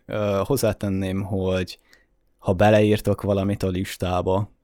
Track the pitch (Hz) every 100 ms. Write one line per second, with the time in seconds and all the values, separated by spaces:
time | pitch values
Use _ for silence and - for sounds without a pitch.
0 | - 107 104 98 98 139 110 95 101 95
1 | 95 95 95 98 92 92 92 - _ _
2 | _ _ _ _ - 92 104 107 107 107
3 | - 101 98 98 98 104 95 92 - -
4 | 92 90 92 95 107 _